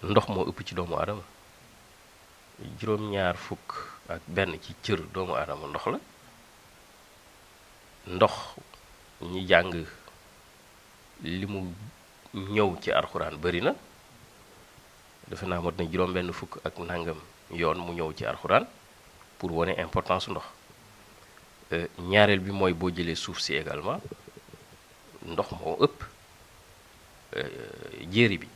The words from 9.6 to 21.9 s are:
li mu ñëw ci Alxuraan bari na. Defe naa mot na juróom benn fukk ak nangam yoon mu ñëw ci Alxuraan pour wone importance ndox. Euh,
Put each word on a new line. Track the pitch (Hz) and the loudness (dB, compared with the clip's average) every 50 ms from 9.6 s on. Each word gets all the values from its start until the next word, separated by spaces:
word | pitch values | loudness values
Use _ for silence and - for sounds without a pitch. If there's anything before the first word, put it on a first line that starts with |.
| 87 92 87 82 80 - - - - - - - - - - - - - - - - - - - - - - - - - - - - | 8 6 -2 -4 -6 -8 -12 -18 -20 -20 -20 -20 -20 -20 -20 -20 -20 -20 -20 -20 -20 -20 -20 -20 -20 -20 -20 -20 -20 -20 -20 -12 -6
li | 80 87 92 98 | -4 -4 -4 -4
mu | 98 104 98 92 90 87 95 104 117 - - - - - - - - - | -4 -4 -6 -6 -6 -8 -10 -14 -16 -18 -20 -20 -20 -20 -20 -20 -12 -10
ñëw | 101 95 98 104 107 104 98 87 - | -8 -6 0 4 6 6 6 4 0
ci | - - | -2 2
Alxuraan | - 69 - - - - 76 78 78 | 2 2 2 2 -2 -2 -2 -2 -4
bari | 73 78 87 87 85 | -2 0 0 2 4
na. | - 190 285 269 - - - - - - - - - - - - - - - - - - - - - - - - - - - - - | 2 2 0 0 -8 -20 -20 -20 -20 -20 -20 -20 -20 -20 -20 -20 -20 -20 -20 -20 -20 -20 -20 -20 -20 -20 -20 -20 -20 -20 -20 -20 -12
Defe | - - - 95 | -12 -8 -6 -2
naa | 92 90 87 | -2 -2 0
mot | 85 87 82 | 0 -2 0
na | 90 87 80 | 0 -2 0
juróom | 80 92 92 90 90 | 2 0 2 2 2
benn | 92 90 87 85 | 0 -2 -2 -4
fukk | - - - - - - | -6 -10 -10 -12 -6 -6
ak | 80 - - | -6 -6 -6
nangam | 87 85 87 87 82 85 80 78 78 - - - - - | -8 -6 -4 -4 -2 -4 -6 -6 -10 -18 -20 -20 -16 -10
yoon | 87 85 85 80 80 | -4 0 2 2 2
mu | 90 90 85 85 | 0 -2 -6 -4
ñëw | 85 82 80 76 | -4 -4 -4 -4
ci | - - | -4 -4
Alxuraan | 55 - - - - 95 131 233 - - - - - - - - - - - - - - | -4 -4 -4 2 4 4 4 4 2 -12 -20 -20 -20 -20 -20 -20 -20 -20 -20 -20 -20 -14
pour | - - 92 | -8 -6 -2
wone | 82 82 85 90 87 | 0 2 2 2 0
importance | - 85 82 - 92 - - 90 92 - - | -2 -4 -2 -2 -4 0 2 0 0 0 -4
ndox. | 98 76 - - - - - - - - - - - - - - - - - - - - - - - - - - 90 | -6 -8 -8 -10 -18 -20 -20 -20 -20 -20 -20 -20 -20 -20 -20 -20 -20 -20 -20 -20 -20 -20 -20 -20 -20 -20 -8 -4 -4
Euh, | 85 87 - | -4 -4 -4